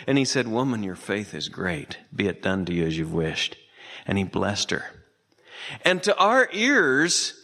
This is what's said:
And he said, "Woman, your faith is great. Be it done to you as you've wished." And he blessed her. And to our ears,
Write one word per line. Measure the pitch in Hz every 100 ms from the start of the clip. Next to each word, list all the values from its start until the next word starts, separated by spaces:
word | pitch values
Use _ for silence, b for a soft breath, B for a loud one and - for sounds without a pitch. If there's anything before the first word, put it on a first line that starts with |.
| -
And | 139
he | 127
said, | 135 117
"Woman, | 113 131 113
your | 95 85
faith | - 101 101
is | 78 76
great. | 90 90 78 - - - -
Be | 101
it | 85
done | - 95 90
to |
you | 87 82
as | 80
you've | 80
wished." | 82 80 80 - - _ B B B -
And | 98
he |
blessed | 95 95 95 104 -
her. | 78 - - _ _ _ B B B B 127
And | 170 190
to | 214 190
our | 202 254 247
ears, | 190 240 277 151 131 170 - - -